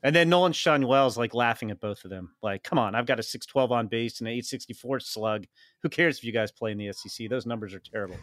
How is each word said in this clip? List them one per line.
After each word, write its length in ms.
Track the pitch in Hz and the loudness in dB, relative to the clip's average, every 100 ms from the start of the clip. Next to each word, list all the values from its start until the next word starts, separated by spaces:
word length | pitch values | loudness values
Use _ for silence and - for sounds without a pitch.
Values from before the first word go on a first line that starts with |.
And 140 | 135 160 | 4 4
then 140 | 165 | 6
Nolan 240 | 175 180 | 6 6
Schanuel's, 640 | 160 - 147 127 135 135 117 | 2 2 4 4 4 4 2
like, 160 | 117 | -2
laughing 380 | 117 120 113 110 | 2 0 0 -6
at 100 | 104 | -6
both 240 | 104 101 92 | -8 -8 -10
of 40 | |
them. 240 | 95 92 _ | -12 -12 _
Like, 220 | 110 98 | -6 -4
"Come 160 | - 160 | 0 2
on, 160 | 107 110 | 2 0
I've 100 | 120 | 0
got 140 | 123 | -2
a 40 | |
six 220 | 110 - - | -2 -10 -2
twelve 280 | 139 127 | 0 2
on 140 | 123 113 | 2 0
base 340 | 113 117 - | -2 -4 -6
and 80 | 113 | -6
an 40 | |
eight 120 | 120 117 | -6 -6
sixty-four 560 | 131 - 117 120 135 | -10 -12 -14 -6 -6
slug. 440 | - - 110 107 95 _ _ _ | -6 -4 -2 -2 -6 _ _ _
Who 60 | 165 | -6
cares 300 | - 170 135 | 2 2 2
if 40 | |
you 80 | 117 | -2
guys 220 | 110 107 | -2 -2
play 180 | _ 113 | _ -6
in 60 | 104 | -4
the 100 | 101 | -8
S 140 | 95 98 | -10 -12
E 40 | |
C? 180 | - 113 | -10 -4
Those 180 | 127 117 | -4 -4
numbers 280 | 117 104 | -6 -8
are 80 | 95 | -12
terrible." 340 | - 110 98 87 | -10 -8 -8 -10